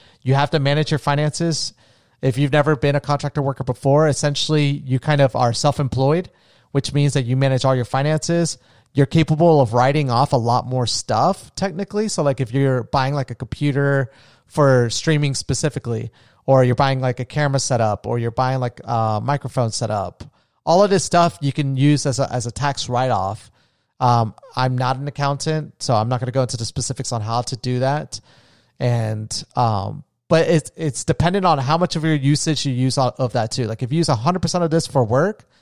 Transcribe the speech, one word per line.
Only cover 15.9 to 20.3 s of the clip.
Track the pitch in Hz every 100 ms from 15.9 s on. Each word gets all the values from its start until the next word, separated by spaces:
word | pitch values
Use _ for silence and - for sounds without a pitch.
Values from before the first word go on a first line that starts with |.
| 113 110 - _ _ -
or | 135
you're | 127 123
buying, | 139 131
like, | 127 120
a | 120
camera | 151 147 135
setup, | - 120 110 104 101
or | 120
you're | 117
buying, | 113 127 131
like, | 123 -
a | - 117 110 107
microphone | 113 143 131 139 117
setup, | - 113 107 90 - -